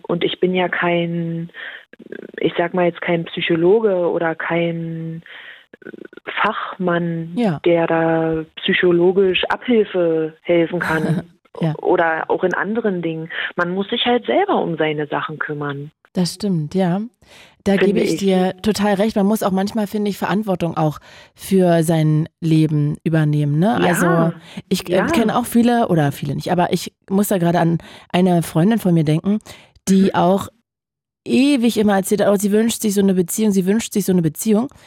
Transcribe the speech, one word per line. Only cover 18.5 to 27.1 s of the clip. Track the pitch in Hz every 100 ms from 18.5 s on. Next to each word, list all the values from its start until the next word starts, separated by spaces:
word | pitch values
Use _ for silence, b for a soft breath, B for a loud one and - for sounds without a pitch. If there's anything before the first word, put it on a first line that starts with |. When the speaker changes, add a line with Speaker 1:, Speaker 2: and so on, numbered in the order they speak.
| 190
Speaker 2:
total | 214 202 208
recht. | 190 220 214
Man | 196
muss | 214
auch | 196
manchmal, | 190 202 220 208
finde | 214 208
ich, | 190
Verantwortung | 190 202 208 180 165 -
auch | 156 - B B B
für | - - 190 180 170
sein | 160 160 156 151 165 _
Leben | 165 156 156 151 147 156
übernehmen, | 165 160 151 147 147 151
ne? | 202 247
Speaker 1:
Ja. | 175
Speaker 2:
Also, | 170 175 165 165 - B B -
ich, | 185 -
äh, | 185
Speaker 1:
Ja. | 240
Speaker 2:
kenne | 320 220 226
auch | 240
viele, | 233 240 233 226
oder | 165 143
viele | - 147 147
nicht, | -
aber | 175 175
ich | 170 - -
muss | -